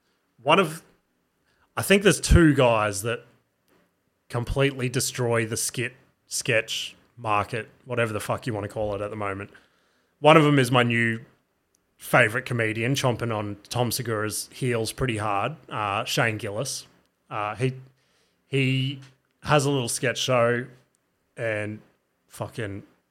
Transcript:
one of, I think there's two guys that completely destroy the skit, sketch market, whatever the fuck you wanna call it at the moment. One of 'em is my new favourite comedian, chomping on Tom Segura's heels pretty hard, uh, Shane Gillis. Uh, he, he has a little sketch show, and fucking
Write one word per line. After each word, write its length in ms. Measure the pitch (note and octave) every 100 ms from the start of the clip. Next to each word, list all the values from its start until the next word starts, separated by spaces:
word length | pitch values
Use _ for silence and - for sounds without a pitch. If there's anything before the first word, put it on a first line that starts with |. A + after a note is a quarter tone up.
| _ _ _ _
one 160 | A#2+ E3+
of, 240 | F3 D#3+ - _ _ _ _ _ _ _ _ -
I 60 |
think 200 | - G3+
there's 180 | G3 D3
two 340 | - F3 D#3+
guys 480 | C3+ B2 A2+ G#2+ G2
that 220 | A2+ A#2 - _ _ _ _ _ _ _ _ _ -
completely 600 | A#2+ A#2 - C#3 C3 B2
destroy 580 | B2+ - - B2 A#2 A2+
the 100 | A2+
skit, 360 | - - B2 - _ _ -
sketch 680 | - - A2+ - - - - _ -
market, 520 | A#2 G#2 G2+ A#2+ G#2+ _
whatever 280 | - A#2+ A#2
the 60 | G#2+
fuck 300 | - A2 -
you 40 |
wanna 140 | G#2+ G2+
call 300 | A2 G#2+ G2+
it 40 |
at 100 | G#2
the 60 | G#2+
moment. 340 | G2+ G2 G2 - _ _ _ _ _ _
One 180 | C#3+ D#3+
of 80 |
'em 140 | D3 C#3+
is 140 | A#2+
my 100 | B2+
new 380 | A#2+ A#2 A#2 A2+ - _ _ _ _ _ _ _
favourite 480 | - C#3+ A2+ A#2
comedian, 520 | - A#2+ A2 A2 A#2 C3+
chomping 360 | C3 A#2 A#2
on 260 | A2 G#2 G2+ -
Tom 240 | - B2
Segura's 560 | - A#2 A2 G#2+ G2 -
heels 380 | - C3 A#2+ A2
pretty 280 | - C3 G#2+
hard, 360 | G#2+ G2+ A#2 D#3+ -
uh, 340 | B2 G#2 G2+
Shane 340 | B2 - A#2+ G#2+
Gillis. 520 | G#2+ G2+ C3+ - - _ _ _ -
Uh, 240 | A#2 G#2
he, 200 | A2 C3 C3 - _ _ _ _ _ _
he 520 | C#3 C3 C3 C3 C#3+ - _ _ _
has 200 | - D3+
a 60 | C#3+
little 180 | C#3 A#2
sketch 300 | - C3 -
show, 480 | - B2+ A#2 A#2+ C3 - _ _ _ _ _ -
and 420 | A#2 G#2+ G#2 G#2+ _ _ _ _ _
fucking 560 | - G#2+ - G#2+ G2 - _ _